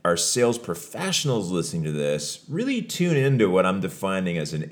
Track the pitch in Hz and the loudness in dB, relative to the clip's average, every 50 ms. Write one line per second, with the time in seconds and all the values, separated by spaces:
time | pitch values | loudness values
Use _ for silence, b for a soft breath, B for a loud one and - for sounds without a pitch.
0 | - 85 87 85 - - - 123 120 117 120 117 - - - - - - - - | 0 2 2 2 0 0 2 2 2 2 2 0 -4 -6 -6 -6 -8 -10 -8 -6
1 | 180 196 175 - - 143 127 113 98 87 90 87 80 - - 85 78 78 76 73 | -4 -2 -2 -2 0 0 0 0 -2 0 -2 -2 -2 -2 -4 -4 -4 -2 -2 -2
2 | 73 73 73 76 76 - - - - - 143 170 240 269 269 233 185 - - - | 0 0 0 -2 -4 -6 -10 -10 -10 -8 -6 -4 -2 -2 -2 -2 -4 -4 -2 0
3 | 175 180 165 139 135 139 139 120 107 95 90 92 92 92 95 98 92 90 - - | 0 2 2 4 4 4 4 4 4 6 6 4 4 4 2 0 -2 -4 -4 -4
4 | - 95 95 95 92 90 85 82 76 76 80 76 78 - | -4 -2 -2 0 0 -2 -2 -2 -2 -4 -4 -6 -4 -2